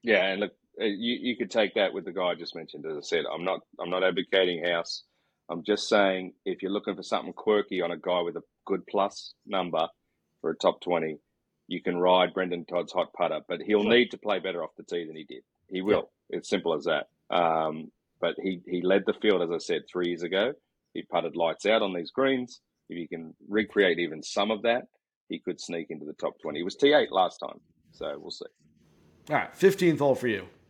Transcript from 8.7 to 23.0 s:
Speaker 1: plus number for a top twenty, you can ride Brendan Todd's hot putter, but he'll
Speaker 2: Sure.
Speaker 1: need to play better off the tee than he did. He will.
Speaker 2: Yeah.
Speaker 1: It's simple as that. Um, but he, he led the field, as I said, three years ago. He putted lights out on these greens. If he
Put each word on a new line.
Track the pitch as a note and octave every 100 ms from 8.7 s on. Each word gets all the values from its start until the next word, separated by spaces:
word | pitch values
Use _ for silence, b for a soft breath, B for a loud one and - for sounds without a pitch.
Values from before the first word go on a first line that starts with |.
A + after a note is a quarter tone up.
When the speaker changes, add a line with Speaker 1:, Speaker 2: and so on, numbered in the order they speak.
| F#2+ -
Speaker 1:
plus | G2+ G2 - - - -
number | F#2+ F2+ D#2+ D#2+ _ _ _ _ _
for | -
a | D#2+
top | F#2 D#2+
twenty, | - F2 D#2+ D2+ _ _ _ _ -
you | F2
can | - F2
ride | F2+ F#2 F2+
Brendan | G2 F#2 F2 E2
Todd's | F2 F2
hot | F2+ E2
putter, | - E2+ D#2 -
but | E2+
he'll | D#2 G#2
Speaker 2:
Sure. | G#2+
Speaker 1:
need | A#2+ A#2+
to | -
play | G#2 G2
better | F#2 E2+
off | D#2+ -
the |
tee | - F2 D#2+
than | D#2+
he |
did. | D2 A#1+ _ _ _
He | F#2
will. | F#2+ F#2+ - _ _
Speaker 2:
Yeah. | F2
Speaker 1:
It's | -
simple | G2 E2
as | D#2
that. | D#2+ D2 - _ _
Um, | F2 E2+ D#2+ D#2 D#2+ D#2 _ _ _
but | E2+ D#2+
he, | F2+ F2+ -
he | F2+
led | F#2 G2 G2
the |
field, | G#2 G#2+ F#2
as | E2+
I | E2+
said, | - D#2+ -
three | F2+ F2
years | E2+
ago. | E2+ F#2+ A#2 C#3+ _ _ _
He | -
putted | - F2 E2+ E2+
lights | E2 D#2 G2+
out | A2
on | G2+
these | F2+ D#2+
greens. | - C3+ C3 B2 - _ _ _
If |
he | E2+